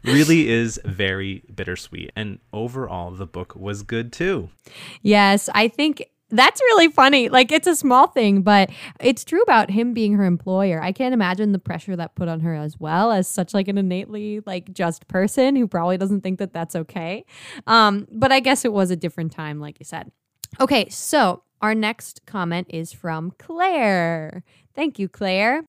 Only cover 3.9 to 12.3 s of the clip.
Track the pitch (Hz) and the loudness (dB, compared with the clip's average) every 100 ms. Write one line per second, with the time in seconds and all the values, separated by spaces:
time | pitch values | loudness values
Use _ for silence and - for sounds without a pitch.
3.9 | 113 117 - 180 170 80 _ - - - | -6 -6 -6 -6 -4 -8 _ -20 -20 -20
4.9 | - 208 208 196 202 - 208 220 - 302 | -6 2 6 6 4 0 0 0 0 -2
5.9 | 285 - _ _ 220 262 - 508 427 330 | -2 -12 _ _ 4 4 6 4 6 6
6.9 | 302 269 277 233 254 240 311 359 311 277 | 6 6 4 4 4 4 2 2 0 4
7.9 | 247 320 277 214 196 190 202 190 - - | 4 4 4 2 4 6 4 4 -4 -20
8.9 | - 247 247 - 330 466 226 196 202 240 | -2 0 0 -2 0 4 4 2 -2 -2
9.9 | 226 214 202 190 175 190 185 196 160 175 | -2 0 2 2 0 -2 0 0 -2 -4
10.9 | 190 254 254 180 185 214 190 - 170 - | -4 -2 0 0 0 -2 -2 -4 -10 -8
11.9 | 180 165 - 170 | -8 -8 -6 -6